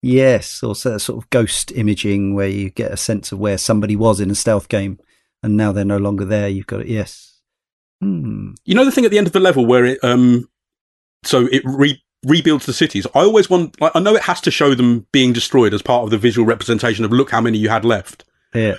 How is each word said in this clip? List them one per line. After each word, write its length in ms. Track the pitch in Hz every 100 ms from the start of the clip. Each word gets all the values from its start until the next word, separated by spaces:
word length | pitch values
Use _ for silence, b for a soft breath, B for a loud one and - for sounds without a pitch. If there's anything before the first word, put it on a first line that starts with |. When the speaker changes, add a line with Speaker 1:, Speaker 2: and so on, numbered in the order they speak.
Speaker 1:
Yes, 600 | 127 127 131 117 - -
or 100 | 117 104
so-, 220 | - 107
sort 260 | - 117
of 60 | -
ghost 420 | - 110 - - -
imaging 580 | 107 101 104 101 98
where 140 | 98 98
you 240 | 98 98
get 200 | - 107
a 60 | 107
sense 340 | - 107 -
of 60 | 98
where 220 | 104 98
somebody 360 | - 107 104 104
was 240 | 113 101
in 120 | 98
a 40 | 101
stealth 320 | - 107 -
game 300 | 107 98 95 _ _ _ _
and 120 | 110 104
now 160 | 107
they're 140 | 98 98
no 120 | 101
longer 280 | 101 101 98
there. 240 | 107 101
You've 160 | 98 98
got 140 | 101
it. 60 | 113
Yes. 520 | 110 101 - - _ _ _ _ _ _ _
Hmm. 520 | 196 180 131 104 98 95 -
Speaker 2:
You 80 |
know 120 | 220 269
the 60 |
thing 140 | 262 233
at 60 |
the 80 | 208
end 80 | 185
of 60 |
the 60 | 196
level 280 | 185 151 117
where 180 | 123 123
it, 140 | 131
um, 460 | 127 123 123 120 123 _ _ _ _ _ _ _
so 240 | - 135 123
it 100 | 131 131
re-, 360 | 135 143 139 _ _
rebuilds 420 | 123 165 160 147 -
the 60 |
cities? 320 | 123 160 98 95 139
I 40 |
always 280 | 185 220 190
want, 300 | 180 165 _
like, 100 | 156 160
I 40 |
know 140 | 190 214
it 80 |
has 180 | - 175
to 100 | -
show 240 | - 147 131
them 320 | 123 120 -
being 220 | 139 127
destroyed 400 | 117 - 135 110
as 80 | 101
part 220 | - 123
of 80 | 113
the 60 | 110
visual 260 | 117 110 110
representation 580 | 113 - 113 120 104 110
of, 60 |
"Look 200 | 120 135
how 100 | 117
many 160 | 117 113
you 120 | 107
had 140 | 110 113
left." 400 | 107 95 - - _ _
Speaker 1:
Yeah. 220 | 117 110